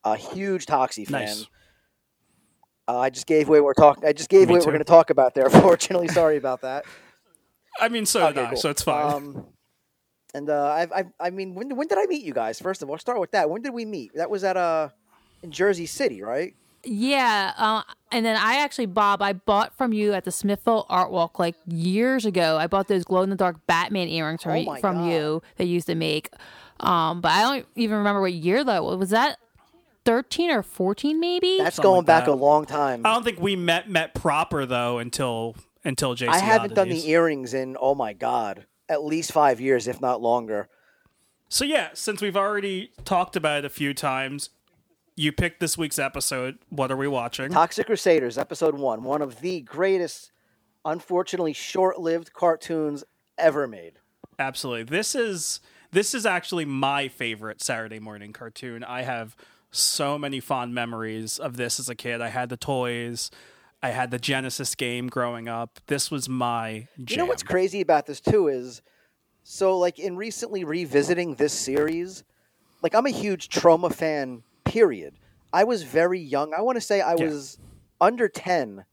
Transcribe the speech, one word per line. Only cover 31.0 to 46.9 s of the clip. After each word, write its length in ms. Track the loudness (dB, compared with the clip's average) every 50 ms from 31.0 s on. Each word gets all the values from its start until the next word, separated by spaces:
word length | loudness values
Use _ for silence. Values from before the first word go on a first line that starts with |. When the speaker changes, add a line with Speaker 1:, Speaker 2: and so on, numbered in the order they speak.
| -2 -2 0 0
Speaker 3:
maybe? 380 | 0 0 0 0 2 2 2 2
Speaker 1:
That's 180 | 2 0 0
Speaker 2:
Something 120 | 4 6 6
Speaker 1:
going 60 | 6 6
Speaker 2:
like 60 | 8
Speaker 1:
back 180 | 8 6 6 6
Speaker 2:
that. 60 | 4
Speaker 1:
a 40 | 2
long 300 | 4 6 6 6 4 4
time. 400 | 0 -2 0 0 0 0 0 0
Speaker 2:
I 80 | 0 0
don't 100 | 2 0
think 160 | -4 -4 -2
we 160 | -2 -2 0
met, 340 | 0 0 0 0 0 0 0
met 240 | -2 -2 -2 -2 _
proper, 520 | -4 -2 0 0 0 0 -2 -2 -4 -4
though, 320 | -2 -2 -2 0 -2 -2
until, 580 | -4 -6 -6 -6 -4 -4 -2 -2 -4 -6 -8 -10 -12 -20 _ _ _ _
until 280 | -6 -4 -2 -2 -4 -4
J 120 | -2 0
C 60 | 2 2
Speaker 1:
I 60 | 2
haven't 340 | 4 4 4 2 2 2 0
done 160 | 0 0 2
the 60 | 0
Speaker 2:
Oddities. 120 | -4 0
Speaker 1:
earrings 460 | 2 2 4 4 2 0 -4 -6 -6 -4
in, 240 | -4 -4 -6 -6 -2
oh 160 | 0 0 0
my 160 | 0 -2 -6
God, 540 | -6 -4 -4 -2 -2 -2 -2 -4 -8 -10 -16 _ _ _ _
at 160 | -4 -4 -4 -2
least 280 | -2 -4 -4 -4 -2
five 280 | 2 4 4 4 4 2
years, 280 | 2 2 2 2 2
if 120 | -2 -6 -2
not 220 | -2 -2 -2 0
longer. 480 | 2 2 2 2 0 -2 -6 -6 -6 _ _ _ _ _ _ _ _ _ _ _ _ _ _ _ _ _
Speaker 2:
So 160 | -4 -2 -2
yeah, 240 | 2 0 0 0 -2 -8
since 260 | -8 -6 -6 -4 -2
we've 160 | -4 -2 0
already 540 | 0 0 0 0 -2 -4 -4 -6 -6 -8 -10 _ -16 -4
talked 320 | 0 0 0 0 0 -4
about 240 | -2 -2 0 -2 -2
it 60 | -4
a 40 | -6
few 260 | -6 -4 -4 -4 -4
times, 560 | -2 -4 -4 -2 -2 -4 -6 -8 -10 -10 -12 _ _ _ _ _ _ _ _ _ _ _ _ _
you 160 | -2 -2 -2
picked 280 | 0 0 -2 -2 -2 _
this 160 | -4 -4 -2
week's 200 | -4 -4 -4 -2
episode. 600 | -4 -4 -4 -4 -4 -6 -4 -4 -4 -6 -6 -8 -12 _ _
What 220 | -4 -4 -2 -2